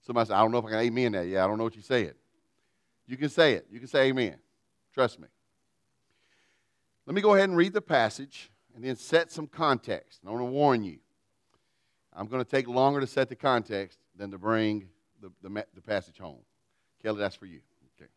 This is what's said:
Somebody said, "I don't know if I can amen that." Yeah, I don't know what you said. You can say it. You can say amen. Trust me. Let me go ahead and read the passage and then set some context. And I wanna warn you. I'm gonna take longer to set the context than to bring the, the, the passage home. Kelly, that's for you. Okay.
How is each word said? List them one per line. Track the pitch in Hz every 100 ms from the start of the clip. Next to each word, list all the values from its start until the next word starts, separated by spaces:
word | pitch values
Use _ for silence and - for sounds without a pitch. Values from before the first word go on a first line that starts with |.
Somebody | - 120 107
said, | 101
"I |
don't | 110
know | 120
if | 110
I |
can | 110
amen | 120 120 120
that." | 101 87
Yeah, | 95
I | 92
don't | 107
know |
what | 113 107
you |
said. | - 127 85 65 _ _ _ _ _ _ _ _ -
You | 127
can | 147
say | 156 156
it. | 98 -
You | 110
can | 131
say | 147 135
amen. | 131 113 71 _ _ _ _ _
Trust | - 123 -
me. | - _ _ _ _ _ _ _ _ _ _ _ _ _ _ _ _ _ -
Let | 180
me |
go | 208 196
ahead | 196
and | 175
read | 185
the | 202
passage | - 147 110 - 135 - - _ _ -
and |
then | 127 123
set | - 160 165
some | - 151
context. | - 156 127 - 95 - -
And | 92
I |
wanna | 117 123
warn | 135 147 123
you. | 98 73 _ _ _ _ _ _ _ _ _ _ _
I'm | - 104
gonna | 131
take | 120 139 120
longer | 123 135 143
to | 135
set | - 131
the | 123
context | 139 123 110 101 98 _ _
than | 90 101
to | 98
bring | 104 110 107 107 95 _ _ _
the, | 98 _
the, | 95 104 -
the | 95
passage | 98 101 - _
home. | 90 64 _ _ _ _ _ _
Kelly, | 110 104
that's | 101 -
for | 98
you. | 80 _ _ _ _
Okay. | -